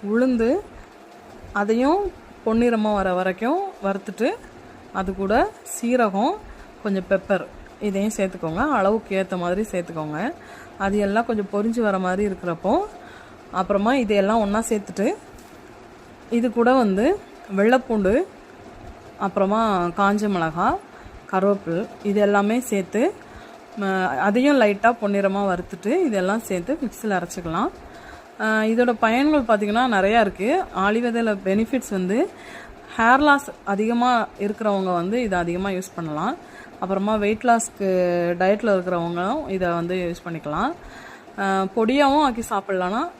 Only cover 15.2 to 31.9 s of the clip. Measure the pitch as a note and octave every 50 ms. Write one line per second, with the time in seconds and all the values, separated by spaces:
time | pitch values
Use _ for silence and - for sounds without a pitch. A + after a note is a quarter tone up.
15.2 | - - - - - - - - - - - - - - - - - - - -
16.2 | - - - A#3+ A#3 B3+ A3 A#3 A#3 A#3+ B3+ C4+ A#3+ G#3 F#3+ F#3+ A3 D4 G4 G#4
17.2 | - - - - - - G3+ G3 G3+ A3 B3 C4 B3 - A#3 G#3+ G3 F#3 G#3 C#4
18.2 | F#4 F#4+ - - - - - - - - - - - - - - - - - -
19.2 | - G3 F3+ G3+ G3 G3 G#3 A3 A3+ A3 G3+ F#3 F3 F3 E3+ - G3+ G3 G3+ G#3
20.2 | G#3 G#3 G3 F3+ E3 D#3+ D#3 E3+ F#3 A#3 D#4+ G4 - - - - - - - -
21.2 | - - - F#3+ F#3 G3+ G3+ G3 - - E3 E3+ A3 - - - - G#3 G3 G#3+
22.2 | G3+ G3+ G3+ G3+ G3+ G3+ A3 B3+ B3+ - A3 G3 F#3 F3 - G#3 B3+ F4+ G#4 -
23.2 | - - - - - - - - - - - - G3+ G3 F#3+ F#3+ F#3 F#3 B2+ B2+
24.2 | D#3+ G3+ G3+ A#3+ B3+ C#4+ D4 C4+ A3+ G#3 G3+ G3+ - A3+ A#3+ A#3 A3 G3+ G3+ G3+
25.2 | G3 G3 G3 G3+ G3+ G3 F3+ F3 F3+ - - F3 - G3+ C4 F#4 F#4+ D4 G#3+ G3
26.2 | F3+ F#3 G3+ A#3 A3+ - G3 F3+ F3 E3+ C#4 E4 C#4+ G#3+ - - - A3 G3+ F3+
27.2 | F3 E3+ - - E3 E3+ - F3+ A#3 F4 F#4+ - - - - - - - - -
28.2 | - - - - G#3+ A3 A3 A3 G#3+ A3 A3+ A3+ B3 A#3+ A#3+ A3 - A3 A3+ B3
29.2 | C#4 D4+ D#4 D4 B3+ A3 A3+ G#3+ G#3 G#3 G#3 A3+ B3+ B3+ A3+ G3 F#3 G3 G#3+ A#3
30.2 | A3 G3 F3+ - F#3 A3+ D4+ F#4+ F#4 - - E3+ F#3+ G3+ G#3+ A#3 A#3+ A#3+ A3+ A#3
31.2 | A#3 A3 G#3 G3 G3 F#3+ F#3+ G#3 A3+ A3 - C4 B3 -